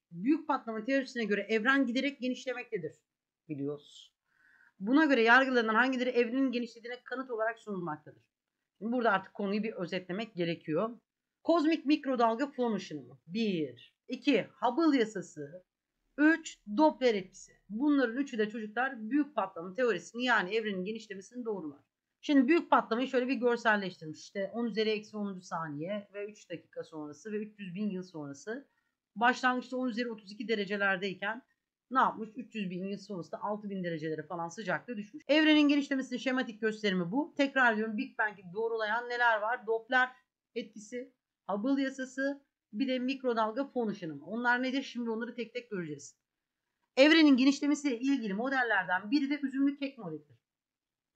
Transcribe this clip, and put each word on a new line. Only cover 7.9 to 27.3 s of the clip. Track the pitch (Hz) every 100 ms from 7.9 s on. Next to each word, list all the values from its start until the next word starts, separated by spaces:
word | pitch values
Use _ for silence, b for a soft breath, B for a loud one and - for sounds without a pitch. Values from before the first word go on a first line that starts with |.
| 151 139 - _ _ _ _ _ _
Şimdi | 214
burada | 247 226
artık | 190 -
konuyu | - 202 208
bir | 214
özetlemek | 190 170 185 185 190 220
gerekiyor. | 175 170 165 - 156 220 226 _ _ _ _
Kozmik | - 330 302 330 254
mikrodalga | 302 269 247 233 226 277
Flow | - 240 202
ışını | - 151
mı? | 123 135 160
Bir. | 214 214 170 139 117 - _ -
İki. | 254 285 214 - -
Hubble | 240 247 330 269
yasası. | 214 190 160 151 143 180 _ _ _ _ _ -
Üç. | 302 320 - - 208 208
Doppler | 311 302 254
etkisi. | 202 185 - - _ -
Bunların | 214 294 277 240 247
üçü | 277 220
de | 214
çocuklar | 226 214 233 269 240 214
büyük | 285 285
patlama | 220 190 165 185
teorisini, | 185 240 175 - 233
yani | 254 220 180
evrenin | 226 214 190
genişlemesini | 185 226 220 196 190 247
doğrular. | 226 190 151 139 _ _ _ _ -
Şimdi | 277 247
büyük | 339 277
patlamayı | 262 214 226 262
şöyle | 254 254
bir |
görselleştirmiş. | 233 240 233 233 208 185 185 156 156
İşte | - 202 190
on | 233
üzeri | 233 196 214
eksi | 214 208 214
onuncu | 202 185
saniye | - 175 160 147 170 208 202
ve | 202 208
üç | 208 -
dakika | 165 - 170
sonrası | 165 156 147 147 214